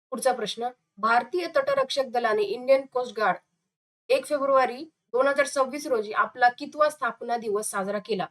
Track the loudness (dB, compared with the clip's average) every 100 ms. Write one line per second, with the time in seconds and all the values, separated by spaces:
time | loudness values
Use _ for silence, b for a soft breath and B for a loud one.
0 | _ -2 -2 0 -4 -6 -8 -8 _ -4
1 | 2 2 2 -4 -2 0 0 0 0 -2
2 | -2 0 0 0 0 -2 4 2 4 -4
3 | -4 0 0 0 -6 _ _ _ _ _
4 | _ 0 2 -2 2 4 2 -2 -12 _
5 | _ 0 2 2 0 0 -2 -2 -2 -2
6 | -2 -2 -4 2 2 2 -8 0 0 2
7 | -6 -6 -4 -4 -2 -2 -2 -4 -4 -4
8 | -4 -4 -4